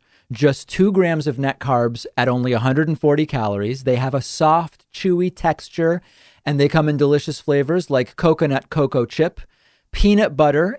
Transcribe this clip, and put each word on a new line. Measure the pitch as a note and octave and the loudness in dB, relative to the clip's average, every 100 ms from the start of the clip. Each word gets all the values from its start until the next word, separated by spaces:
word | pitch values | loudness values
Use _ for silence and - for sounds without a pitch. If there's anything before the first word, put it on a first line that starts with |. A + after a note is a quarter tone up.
| _ _ - | _ _ -14
just | A2+ C#3+ C3+ - | 0 0 0 -6
two | - G3 | 0 2
grams | F#3+ F3 D#3+ D3 | 2 2 0 -2
of | B2 | -4
net | C3+ - | -4 -4
carbs | C#3 B2 A#2+ A#2 - - | -2 0 -2 -4 -8 -2
at | B2 | 0
only | B2 B2 | 0 0
a | A#2 | 0
hundred | C3 C3+ D#3+ | 0 0 0
and | D3+ | 0
forty | D3 D3 | 0 2
calories. | D3+ C3+ G#2+ G2+ G#2 C3+ | 0 -2 -2 -2 -4 -4
They | C3 B2 | -2 0
have | C3 | 0
a | C3 | -4
soft, | - - D#3 E3 E3 - _ | -6 0 2 2 -2 -12 _
chewy | - F#3+ F3 F3+ | -6 -2 0 -2
texture, | - E3+ D3+ - - E3 F3 - _ _ _ | -2 -2 -2 -6 -2 -2 -2 -6 _ _ _
and | - C#3+ | -4 0
they | C#3+ | 2
come | D#3+ D3+ | 2 2
in | D3 | 2
delicious | C#3+ D3 - D3 | 2 2 -2 -6
flavors | - C#3+ C#3 F3 - | -2 0 0 -2 0
like | C3 B2 - | -2 -2 0
coconut | E3+ D#3 D3+ C3+ - | 0 2 0 -2 -2
cocoa | D#3+ C#3 C3+ A#2+ | -2 0 0 -2
chip, | - E3 - - _ _ _ _ | -2 -2 -4 -18 _ _ _ _
peanut | - G3+ G#3 G#3 D3 | 2 4 4 2 2
butter, | D3 D3 F3+ | 2 2 0